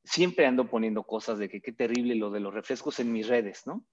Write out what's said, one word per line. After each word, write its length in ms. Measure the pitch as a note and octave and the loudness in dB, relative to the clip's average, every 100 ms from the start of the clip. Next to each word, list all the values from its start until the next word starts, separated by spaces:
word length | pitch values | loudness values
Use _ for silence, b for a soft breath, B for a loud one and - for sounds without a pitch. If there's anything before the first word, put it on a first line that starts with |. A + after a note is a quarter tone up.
Siempre 440 | - - F3+ F3 C#3+ | -4 2 2 6 4
ando 220 | B2+ A#2+ | 4 2
poniendo 360 | A#2 A2+ G#2+ | 0 0 -2
cosas 340 | - A2 A2+ G#2+ | -4 -6 -4 -4
de 100 | G2 | -4
que 120 | G2+ | -6
qué 120 | - | -10
terrible 440 | A2+ A#2+ B2 B2 A#2 | -2 0 2 2 0
lo 140 | G#2 | 0
de 100 | G2+ | -2
los 120 | G2+ | -4
refrescos 460 | G#2 - B2+ D3 C3+ | -6 -6 -4 -4 -2
en 140 | A#2+ | -2
mis 160 | A2+ G#2+ | 0 2
redes, 340 | A#2+ G#2 - - | 2 0 -6 -10
¿no? 180 | F#3 - | -10 -10